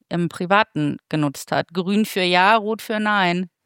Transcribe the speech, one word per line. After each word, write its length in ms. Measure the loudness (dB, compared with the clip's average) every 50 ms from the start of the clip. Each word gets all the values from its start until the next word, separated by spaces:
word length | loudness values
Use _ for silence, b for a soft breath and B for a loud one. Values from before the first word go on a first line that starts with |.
| _ _
im 200 | -4 -4 -4 -4
Privaten 720 | -4 -6 -2 2 2 2 2 0 _ -2 -2 -2 -2 -6 -6 _
genutzt 440 | -4 -2 -2 -2 -4 -6 -6 -4 -2
hat? 160 | -2 -2 -2 -4
Grün 340 | -6 -4 0 0 0 0
für 160 | 0 -2 -2 0
Ja, 340 | 2 4 4 6 6 4
rot 260 | 4 2 -2 -6 -6 -6
für 160 | -6 -4 -2
Nein. 520 | -2 0 0 2 2 2 0 -2 -4 -6 _ _ _